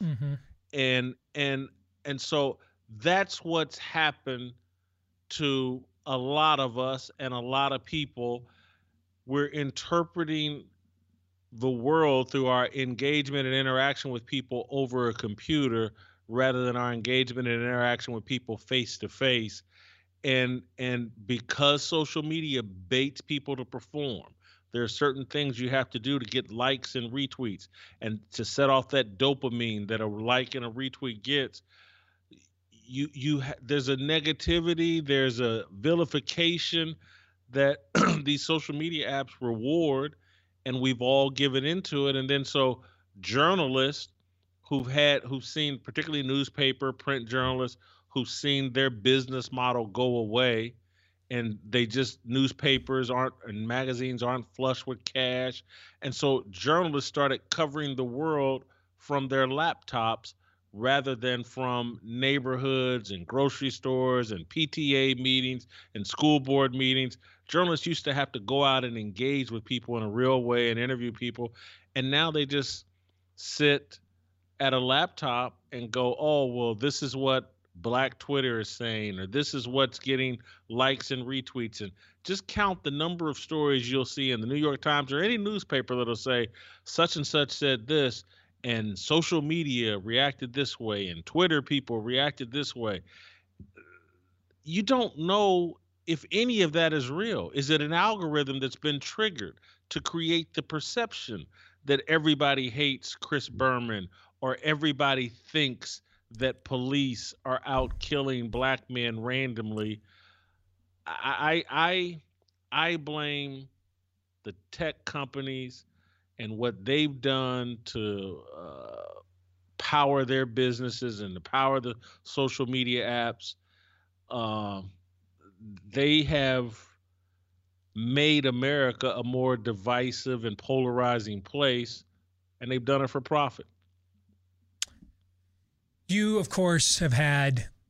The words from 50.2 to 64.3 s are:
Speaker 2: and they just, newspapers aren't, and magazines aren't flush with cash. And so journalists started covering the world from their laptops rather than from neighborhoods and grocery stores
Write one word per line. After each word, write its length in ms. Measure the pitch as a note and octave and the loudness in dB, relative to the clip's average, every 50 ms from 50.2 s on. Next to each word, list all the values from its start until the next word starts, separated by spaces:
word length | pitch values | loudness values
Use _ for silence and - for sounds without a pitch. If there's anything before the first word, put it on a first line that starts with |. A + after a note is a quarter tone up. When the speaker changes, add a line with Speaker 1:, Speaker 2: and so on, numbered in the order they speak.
| A2+ G#2 A2 B2 B2+ B2 A#2 A2 A2+ A#2+ - - _ _ _ _ _ _ _ _ _ - | 0 0 2 2 4 4 2 2 -2 -4 -8 -14 _ _ _ _ _ _ _ _ _ -8
Speaker 2:
and 300 | B2+ A#2+ A#2 A2+ G#2+ G2 - G#2+ | -6 -4 -4 -4 -6 -8 -6 0
they 160 | A2+ B2 A#2+ | 2 2 2
just, 340 | G#2+ G#2+ C3+ C3 A2+ - - - | 2 2 0 -2 -2 -4 -10 -8
newspapers 840 | A#2 A#2+ C3+ C3+ B2+ - - - C#3+ C3+ B2+ - - C3 C3 C3 A#2 | -4 0 2 2 2 0 0 2 2 2 2 0 -2 -2 -2 -2 0
aren't, 240 | B2+ B2+ C3 C3 B2 - - | 0 0 0 0 -2 -8 -12
and 220 | A#2 G#2 G#2+ A2 A2+ | -10 -8 -8 -6 -4
magazines 560 | A#2+ B2+ C3 C3 B2+ A#2+ B2+ B2+ B2+ A2+ A#2 | -2 -2 -2 -2 -4 -4 -4 -4 -4 -4 -2
aren't 240 | B2 B2+ C3 A#2 - _ | -2 -2 -4 -6 -8 _
flush 300 | - C3 C3 B2+ - - | -2 0 0 0 -2 -4
with 180 | C3+ B2+ A#2 - | -8 -10 -8 -8
cash. 580 | - - C3+ B2+ B2 B2+ B2+ B2+ B2+ B2+ - - _ - - - - - - | -6 -2 0 0 0 0 0 -2 -2 -4 -8 -14 _ -20 -20 -20 -20 -16 -10
And 140 | - C#3 B2 | -8 -8 -4
so 300 | - D#3 C#3 C3+ B2 - G#2 | 0 2 4 4 2 0 -4
journalists 600 | F#2 F#2 F#2 C#3 D#3 F3 F#3 E3 C#3+ C#3+ C3 - | -12 -4 2 4 4 4 4 2 0 -2 -4 -2
started 320 | - D3 C#3+ C3+ C3 - _ - | 0 2 2 2 2 0 _ -4
covering 480 | - - D#3+ D3 C#3 D#3 D3+ C#3+ C3+ B2 | -2 0 0 0 0 -2 -4 -4 -2 -2
the 80 | B2+ | -4
world 580 | B2 A#2 C3+ D#3 D#3+ D#3 C#3+ C#3 C3+ C3+ B2+ - _ _ _ _ _ _ _ | -4 -4 -4 -2 -2 0 2 2 2 0 -2 -4 _ _ _ _ _ _ _
from 300 | - - C#3+ C#3 C3+ C3 | -8 -2 -2 -2 0 2
their 180 | C3+ C3+ C3 | 2 2 2
laptops 920 | B2+ C3+ C#3+ D#3+ E3+ - - _ - - A#2+ A2+ A2+ A2+ - - - - _ _ _ _ _ _ _ - | 2 2 0 0 -2 -2 -4 _ -6 -2 0 0 0 0 -2 -4 -14 -20 _ _ _ _ _ _ _ -8
rather 420 | G2+ A2+ B2+ C#3 C#3+ C3 C3+ C3 | -2 2 2 2 2 2 0 -4
than 280 | A2 A#2+ B2+ B2 A#2+ A#2 | -2 -2 -2 -2 -2 -4
from 560 | A#2 - C3 C3 B2+ B2 B2 A#2+ A#2+ A#2 - - | -8 -6 -4 -2 -2 0 -2 -2 -4 -6 -10 -12
neighborhoods 1080 | A2 A#2 B2 C3+ C3+ C#3+ C#3+ B2 C3 B2+ B2+ C3+ C3+ C3+ C3 B2+ B2+ B2+ B2 G#2+ G2+ | -10 -6 -2 0 2 2 2 0 0 -2 -2 0 0 0 2 2 0 0 -2 -4 -6
and 140 | G2 F2+ E2+ | -10 -10 -8
grocery 440 | - A#2 C3+ C#3 C#3 - - C#3 C3 | -4 0 2 2 2 2 0 -4 -4
stores 600 | - - - C3 C3 C3 C3 B2+ B2+ B2 A#2+ G#2+ | -4 -4 -4 -2 0 2 2 2 2 2 0 -2